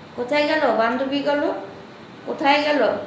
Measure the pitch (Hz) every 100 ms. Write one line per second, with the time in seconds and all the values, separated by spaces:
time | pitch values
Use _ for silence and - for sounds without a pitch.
0 | - - 240 294 294 311 277 214 233 254
1 | 269 285 285 285 330 - - - - -
2 | - - - - 285 294 302 294 208 156